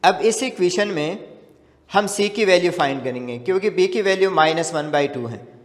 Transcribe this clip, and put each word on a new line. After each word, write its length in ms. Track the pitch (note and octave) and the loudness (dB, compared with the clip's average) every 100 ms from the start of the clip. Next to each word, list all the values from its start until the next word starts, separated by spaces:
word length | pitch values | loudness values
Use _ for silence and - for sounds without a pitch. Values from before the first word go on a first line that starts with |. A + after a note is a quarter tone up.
अब 160 | F3+ G3 | 4 4
इस 180 | G#3+ G#3+ | 0 0
equation 460 | C4 - F3+ F3+ G#3 | -4 0 0 0 -2
में 460 | E3+ D3+ G#3 - - - _ _ _ _ | -2 -4 -6 -12 -20 -20 _ _ _ _
हम 160 | G3 G3+ | 0 0
c 200 | G3+ G#3 | -2 -2
की 140 | G#3 | 0
value 260 | G3+ F3+ F3 | 4 4 4
find 300 | E3 C#3+ C3+ | 0 -2 -2
करेंगे, 340 | B2+ B2 B2 A#2+ | -6 -6 -8 -8
क्योंकि 320 | D3+ F#3 G#3 | -2 -2 0
b 160 | F3 F#3 | 0 0
की 100 | F#3 | 2
value 280 | F#3+ F#3+ F#3+ | 0 2 2
minus 400 | D#3+ D#3 D#3+ D#3+ | 4 2 2 -2
one 160 | D#3+ D3+ | -4 -2
by 180 | D3 C#3+ | -2 -2
two 180 | C3+ A#2 | -4 -10
है। 140 | G#2+ - - | -10 -16 -20